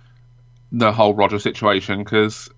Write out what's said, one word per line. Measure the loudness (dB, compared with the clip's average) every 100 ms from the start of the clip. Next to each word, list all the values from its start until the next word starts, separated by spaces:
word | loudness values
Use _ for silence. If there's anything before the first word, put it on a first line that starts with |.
| _ _ _ _ _ _ _
the | 0 2
whole | 4 2
Rodgers | 4 0 0
situation, | -4 -2 0 0 -2 -6
'cause | -2 0 0 -4 -16